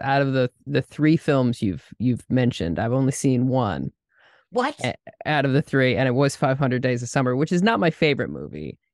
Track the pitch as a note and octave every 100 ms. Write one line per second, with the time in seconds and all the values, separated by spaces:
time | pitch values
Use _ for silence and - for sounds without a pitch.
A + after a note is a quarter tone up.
0 | C3+ C#3 C#3 C3 B2+ _ - C#3 - -
1 | D3+ E3 - C#3 B2 A#2 G#2 D#2+ - -
2 | B2 A#2 - B2+ A#2+ - E2+ E2 A2+ C3
3 | C3 - C#3 B2 B2+ B2+ G#2+ C#2+ C2 _
4 | _ _ _ _ _ A3+ D4 - B2+ -
5 | - - - D3 C3+ C3 - C#3 B2+ A#2
6 | C3 B2 C#3 - C#3 C3+ C3+ B2 B2+ A#2+
7 | A#2+ C#3+ B2+ B2+ D#3+ F3 G#3 A3+ F3 -
8 | D#3 C3+ G#2 C#2+ C#2+ D2+ D2 - _